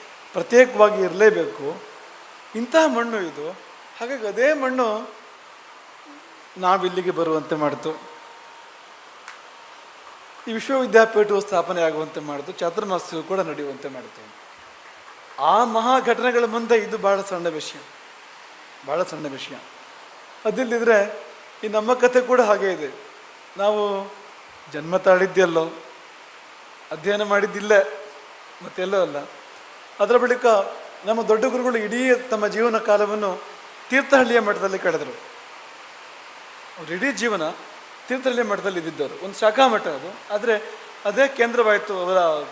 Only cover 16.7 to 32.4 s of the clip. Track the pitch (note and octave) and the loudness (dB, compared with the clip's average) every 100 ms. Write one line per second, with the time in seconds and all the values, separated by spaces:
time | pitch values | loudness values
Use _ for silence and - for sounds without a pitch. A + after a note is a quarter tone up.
16.7 | A3+ G3+ G#3+ G3 G3 F#3+ F3+ E3+ D#3 - | 0 0 -2 0 0 -2 -6 -4 -6 -10
17.7 | C#3+ - - - - - - - - - | -14 -20 -20 -20 -20 -20 -20 -20 -20 -20
18.7 | - - D#3+ F3+ D#3 D3+ C3+ - B2 - | -16 -6 -4 -4 -6 -10 -10 -14 -16 -20
19.7 | - - - - - - - A3 G3 B3 | -20 -20 -20 -20 -20 -20 -8 -4 -2 -2
20.7 | A#3 A#3 G#3+ G#3 - - - - - G#3+ | 0 4 4 2 -6 -16 -20 -20 -10 -4
21.7 | G#3+ G#3+ B3+ B3 B3 B3 B3 A3 G3 F#3+ | -2 2 4 4 4 4 2 4 2 0
22.7 | E3 C#3 - - - - - - F3+ G3+ | -2 -8 -12 -20 -20 -20 -20 -16 -2 0
23.7 | G#3+ G#3 G3 G3+ - - - - - - | 0 -2 -4 -8 -14 -20 -20 -20 -20 -14
24.7 | D3 D#3+ F#3 F#3+ F#3 F#3+ F#3 F3+ E3 E3 | -12 -4 0 4 4 4 2 2 2 -2
25.7 | - - - - - - - - - - | -8 -18 -20 -20 -20 -20 -20 -20 -20 -20
26.7 | - - D#3 F3 G#3 G#3 G3+ G3+ F#3 G#3 | -20 -14 -6 -2 -2 2 0 0 -4 4
27.7 | G#3 G3 - - - - - - - F3 | 4 4 -4 -16 -18 -20 -20 -20 -18 -14
28.7 | - F#3 G3 E3 C#3+ C3+ - - - - | -6 -2 0 0 -4 -12 -18 -20 -20 -20
29.7 | - - - G3+ A#3+ A#3+ B3 B3 G#3 - | -20 -14 -4 4 4 4 2 4 4 2
30.7 | - - - F#3 A3+ G#3 G#3+ B3+ B3 B3 | -8 -16 -10 -4 -2 2 2 2 0 0
31.7 | A#3 G#3 A#3+ C4 B3 B3 A3 | -2 -2 0 2 2 0 -2